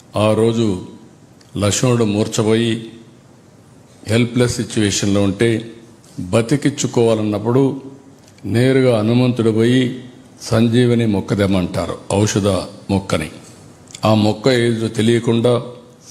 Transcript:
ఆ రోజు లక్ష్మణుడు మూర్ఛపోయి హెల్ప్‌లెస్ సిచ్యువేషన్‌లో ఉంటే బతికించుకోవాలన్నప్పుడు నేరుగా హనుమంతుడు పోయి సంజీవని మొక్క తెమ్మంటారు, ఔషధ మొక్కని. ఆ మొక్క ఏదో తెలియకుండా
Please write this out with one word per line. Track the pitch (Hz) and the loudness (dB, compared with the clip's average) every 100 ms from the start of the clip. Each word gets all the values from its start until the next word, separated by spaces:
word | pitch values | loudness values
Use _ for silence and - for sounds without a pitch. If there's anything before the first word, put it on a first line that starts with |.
| - - | -8 0
ఆ | 110 | 2
రోజు | 107 113 113 110 90 - - - - - - - - | 2 2 2 -2 -2 -8 -18 -20 -20 -20 -20 -14 -4
లక్ష్మణుడు | 101 - 127 117 | -2 0 0 2
మూర్ఛపోయి | 107 101 107 - 107 113 117 113 - - - - - - - - - - - - - | 0 0 -2 0 0 2 0 -4 -8 -18 -20 -20 -20 -20 -20 -20 -20 -20 -20 -16 -2
హెల్ప్‌లెస్ | 117 117 123 120 - | 0 0 0 0 -2
సిచ్యువేషన్‌లో | 110 113 101 - 101 101 | -6 -2 0 0 0 2
ఉంటే | 98 95 117 110 - - - - - - | 0 0 0 0 -6 -16 -20 -20 -18 -14
బతికించుకోవాలన్నప్పుడు | 92 113 113 143 143 - 123 123 113 107 107 104 110 131 135 - - - - - - - | -2 0 0 0 0 -2 -2 0 2 0 -2 -2 0 2 2 -2 -12 -20 -20 -20 -20 -14
నేరుగా | 101 113 127 135 131 110 | -4 0 2 4 4 2
హనుమంతుడు | 110 120 127 120 113 | 2 2 2 2 0
పోయి | 110 117 127 123 - - - - - | 2 2 2 0 -4 -14 -20 -20 -18
సంజీవని | - 113 117 120 120 117 113 | -2 0 2 4 2 2 0
మొక్క | 95 - 101 | -2 -2 0
తెమ్మంటారు, | 98 98 85 92 85 - - | 2 0 -2 -4 -6 -8 -4
ఔషధ | 98 104 107 98 90 - - - | 0 0 0 0 -2 -6 -12 -4
మొక్కని. | 98 98 90 76 - - - - - - - | -4 -2 -4 -6 -12 -20 -20 -20 -20 -20 -4
ఆ | 107 | 0
మొక్క | 107 104 101 135 | 2 2 0 0
ఏదో | 120 120 113 110 | 2 0 -2 -4
తెలియకుండా | 113 113 117 117 117 120 120 - - - - - | 0 2 2 2 0 2 0 -4 -14 -20 -20 -12